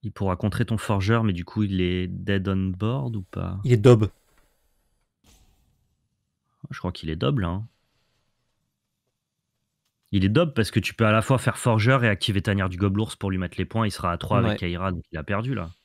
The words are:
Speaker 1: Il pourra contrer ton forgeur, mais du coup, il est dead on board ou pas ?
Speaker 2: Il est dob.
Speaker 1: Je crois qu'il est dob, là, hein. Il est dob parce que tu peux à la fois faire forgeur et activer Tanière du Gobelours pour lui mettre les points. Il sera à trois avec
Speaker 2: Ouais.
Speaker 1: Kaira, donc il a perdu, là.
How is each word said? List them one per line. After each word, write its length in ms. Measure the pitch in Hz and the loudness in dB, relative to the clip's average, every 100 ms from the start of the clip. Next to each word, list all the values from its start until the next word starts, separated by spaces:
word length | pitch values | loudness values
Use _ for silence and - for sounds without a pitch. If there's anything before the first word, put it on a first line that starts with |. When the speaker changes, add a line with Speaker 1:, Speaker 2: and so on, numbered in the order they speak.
Speaker 1:
Il 100 | 107 | -12
pourra 240 | - 98 90 | -4 -2 0
contrer 280 | 110 - | -2 0
ton 140 | 95 110 | -2 -2
forgeur, 460 | - 101 95 117 | 0 0 2 2
mais 80 | 113 | 2
du 120 | 87 | -2
coup, 180 | 87 - | -6 -2
il 160 | 107 95 | 0 0
est 260 | 90 90 90 | 0 0 -4
dead 420 | 92 92 98 95 | -6 -2 -2 0
on 200 | 95 95 | -2 -2
board 480 | 92 107 131 131 110 | -2 -4 -4 -6 -8
ou 60 | |
pas ? 360 | 92 - 90 95 | -10 -8 -8 -6
Speaker 2:
Il 80 | 101 | 2
est 40 | 120 | 6
dob. 340 | 104 120 104 - _ _ _ _ _ _ _ _ _ _ _ _ _ _ _ _ _ _ _ _ _ _ _ _ - | 8 8 6 -4 _ _ _ _ _ _ _ _ _ _ _ _ _ _ _ _ _ _ _ _ _ _ _ _ -18
Speaker 1:
Je 80 | - | -8
crois 140 | 92 | -8
qu'il 180 | 90 78 | -6 -6
est 60 | 80 | -2
dob, 240 | 127 143 | 0 0
là, 80 | 87 | -2
hein. 180 | 90 113 _ _ _ _ _ _ _ _ _ _ _ _ _ _ _ _ _ _ _ _ _ _ _ _ | -4 -8 _ _ _ _ _ _ _ _ _ _ _ _ _ _ _ _ _ _ _ _ _ _ _ _
Il 120 | 98 | 2
est 40 | 95 | 4
dob 260 | 113 170 | 4 2
parce 160 | 139 107 | 0 0
que 80 | - | 0
tu 140 | - | -2
peux 100 | - | 0
à 80 | 110 | 2
la 80 | 110 | 4
fois 160 | 110 131 | 2 0
faire 220 | - - | 0 -2
forgeur 460 | - 110 107 131 | 0 2 4 4
et 40 | 120 | 2
activer 320 | 101 - 98 | 0 0 -2
Tanière 280 | 101 101 92 | 0 0 0
du 80 | 90 | 0
Gobelours 400 | 101 98 107 - | 0 0 -2 -4
pour 140 | 101 | -4
lui 80 | 95 | -2
mettre 200 | 90 - | -4 -4
les 60 | |
points. 220 | 90 113 110 | -4 -2 -2
Il 40 | |
sera 220 | - 92 | -2 -4
à 60 | 87 | -4
trois 200 | - 104 | 0 2
avec 140 | 113 | 2
Speaker 2:
Ouais. 40 | 104 | 0
Speaker 1:
Kaira, 360 | 90 85 95 | -4 -4 -4
donc 100 | 87 - | -6 -8
il 60 | 80 | -10
a 60 | |
perdu, 300 | 76 101 120 | -4 -4 -4
là. 160 | 127 82 87 | -6 -8 -12